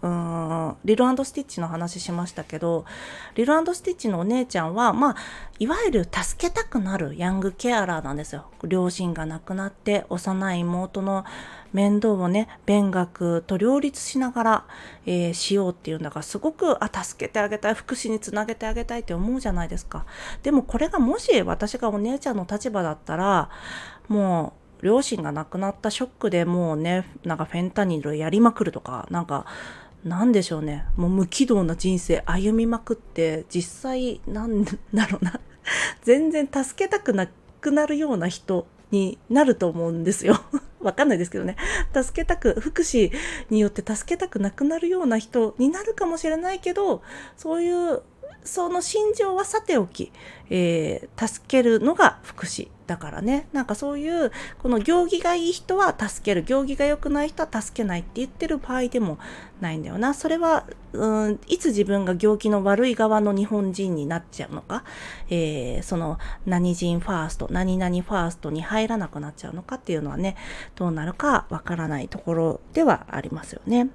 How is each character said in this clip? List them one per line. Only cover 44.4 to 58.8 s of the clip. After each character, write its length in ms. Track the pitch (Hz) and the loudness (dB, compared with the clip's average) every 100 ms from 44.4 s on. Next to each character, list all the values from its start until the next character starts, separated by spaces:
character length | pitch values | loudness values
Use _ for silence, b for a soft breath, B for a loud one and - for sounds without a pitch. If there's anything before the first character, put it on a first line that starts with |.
| 196 | -2
く 140 | - | 0
な 140 | 277 320 | 0 2
る 120 | 339 | 0
よ 100 | 370 | 0
う 60 | 302 | 2
な 100 | 226 | 0
人 380 | 220 247 220 214 | 0 0 0 2
に 140 | 262 | 2
な 120 | 359 | 2
る 120 | 415 | -4
か 100 | 427 | -2
も 140 | 370 330 | -2 -2
し 100 | 330 | -2
れ 80 | 320 | -2
な 160 | 359 | -2
い 80 | 381 | -4
け 140 | 370 | -2
ど、 260 | 370 392 214 B B B - | 0 0 -2 B B B -12
そ 180 | 320 330 | -4 -2
う 20 | |
い 320 | 349 349 349 | 0 0 0
う、 80 | 285 - _ 554 - | -2 -4 _ -20 -16
そ 240 | - - 349 | -8 -4 -2
の 140 | 359 | -2
心 320 | 349 427 427 | -2 0 0
情 220 | 440 392 370 | 2 0 0
は 100 | 403 | 0
さ 160 | 440 | -2
て 160 | 427 294 | 2 0
お 80 | 185 | 0
き、 260 | - - B B B - | -6 -12 B B B -4
え 580 | 185 175 165 156 - - - | 0 2 2 0 -4 -8 -4
ー、 100 | 226 | -4
助 200 | - - | -4 2
け 140 | 269 | 4
る 180 | 240 226 | 6 6
の 140 | 254 | 4
が 240 | 349 330 - | 6 4 4
福 220 | - - | -16 -10
祉 240 | - - - - - | -8 -8 -10 -14 -8
だ 120 | 170 | -8
か 120 | 147 | -6
ら 120 | - | -4
ね。 260 | 202 277 - | 0 0 0
な 80 | 277 | -4
ん 20 | |
か 100 | 254 | -2
そ 180 | 208 285 | -4 -4
う 60 | 285 | -4
い 280 | 302 339 262 | -2 0 0
う、 60 | B B B | B B B
こ 60 | - | 0
の 120 | 233 | 2
行 260 | 208 349 349 | 4 4 4
儀 140 | 339 | 2
が 140 | 349 | 2
い 140 | 349 339 | 2 0
い 40 | |
人 260 | 359 - 370 | -2 -2 2
は 160 | 381 - | 2 2
助 240 | 208 - | -4 -2
け 120 | - | 0
る、 80 | 185 | 0
行 200 | 165 269 | 2 0
儀 140 | 277 269 | 0 0
が 80 | |
良 140 | 285 294 | 2 2
く 100 | 302 | 0
な 160 | 285 | 0
い 60 | 302 | 0
人 120 | - | -2
は 200 | 311 226 | -4 -4
助 120 | - | -6
け 140 | - 208 | -4 -2
な 80 | 175 | -2
い 40 | |
っ 20 | |
て 80 | 175 - | -4 -6
言 100 | 262 | -8
っ 20 | |
て 180 | - 320 | -4 -4
る 120 | 302 | -4
場 180 | - | -2
合 120 | 254 | -2